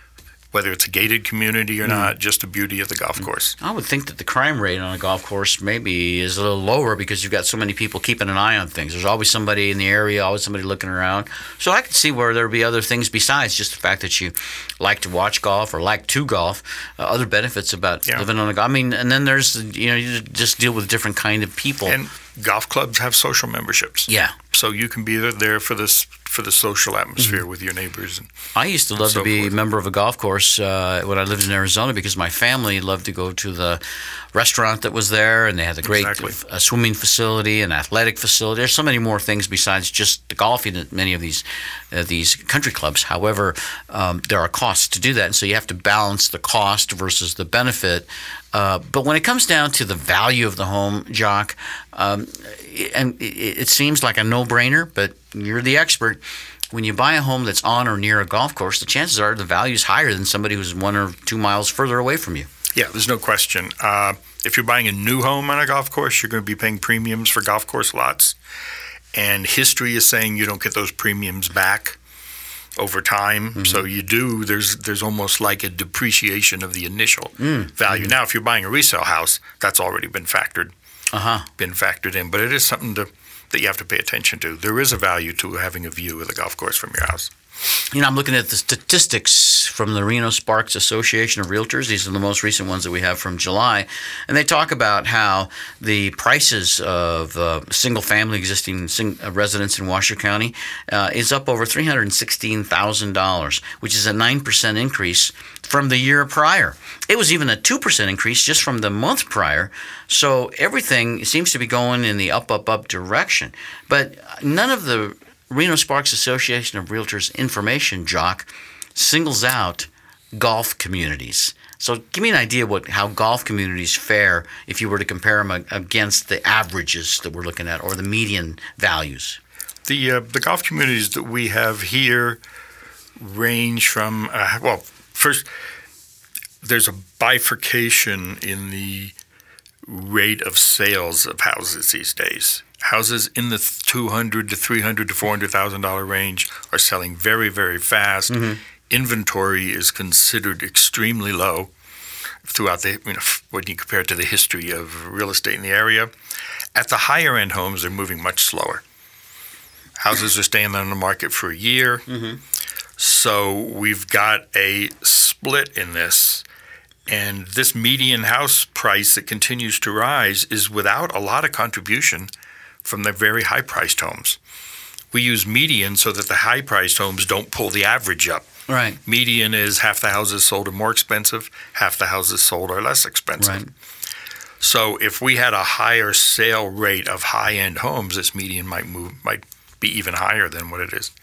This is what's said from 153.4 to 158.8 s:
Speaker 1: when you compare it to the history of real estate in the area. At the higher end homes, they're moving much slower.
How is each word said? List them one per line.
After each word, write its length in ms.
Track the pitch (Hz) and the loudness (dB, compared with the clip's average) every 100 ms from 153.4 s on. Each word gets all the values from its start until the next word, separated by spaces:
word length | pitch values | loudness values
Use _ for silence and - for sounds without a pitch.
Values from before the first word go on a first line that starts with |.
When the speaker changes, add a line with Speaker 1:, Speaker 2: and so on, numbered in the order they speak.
| - | -8
Speaker 1:
when 120 | 95 92 | -8 -8
you 100 | 90 | -10
compare 240 | - 98 | -4 -2
it 60 | 90 | 0
to 60 | 87 | -2
the 100 | 90 | 0
history 440 | 98 - 87 85 | 2 2 0 -6
of 380 | 85 82 82 85 | -6 -8 -12 -10
real 220 | 98 104 | -6 -2
estate 260 | 95 98 98 | -2 -2 -2
in 60 | |
the 80 | 95 | 2
area. 400 | 98 110 110 117 - - - - - - - | 4 4 4 2 -4 -14 -12 -12 -12 -4 -2
At 140 | 120 | 0
the 80 | 113 - | 2 4
higher 300 | 147 151 120 | 2 4 2
end 160 | 101 | 0
homes, 300 | 90 92 95 | -2 -4 -4
they're 80 | 87 | -6
moving 300 | 95 95 85 | -4 -6 -4
much 220 | 87 92 | -2 0
slower. 400 | - - - - | 0 0 -2 -4